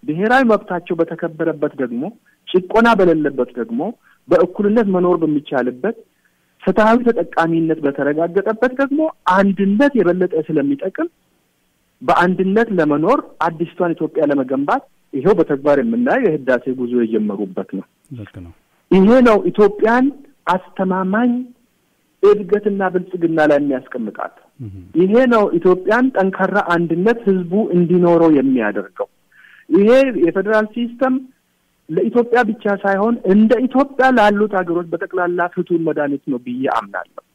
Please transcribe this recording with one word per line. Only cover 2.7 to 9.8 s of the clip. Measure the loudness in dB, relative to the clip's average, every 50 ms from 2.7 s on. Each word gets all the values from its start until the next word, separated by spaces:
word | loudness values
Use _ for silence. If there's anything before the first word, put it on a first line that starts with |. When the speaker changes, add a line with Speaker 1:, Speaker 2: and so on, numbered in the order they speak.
| 2 2 4 4 4
Speaker 1:
በሌለበት | 4 4 2 2 2 0 -2 -2 -4 -6 -6 -4
ደግሞ፣ | -8 -8 -6 -6 -6 -6 -6 -10 _ _ _ _ _ _ 0
በእኩልነት | 2 2 2 0 -2 -2 -2 0 2 0 0 0
መኖር | 0 0 2 0 0 0
በሚቻልበት፣ | 0 -2 -2 -4 -4 -4 -4 -4 -4 -4 -6 -6 -6 -6 -6 -8 -16 _ _ _ _ _ _ _ _ _ _ _
ፍትሃዊ | -4 -2 0 2 4 4 4 4 2
ተጠቃሚነት | 0 0 0 -4 -4 -2 -2 0 0 0 0 0 0 -2 -2
በተረጋገጠበት | -2 -4 -2 -2 -2 -2 0 -2 -2 -2 -2 -2 -2 -2 -2 0 -2 -2 0
ደግሞ | -2 -4 -2 0 -2 -2 -4 -4 _ _ 0
አንድነት | 2 2 2 2 2 0 0 0 2 2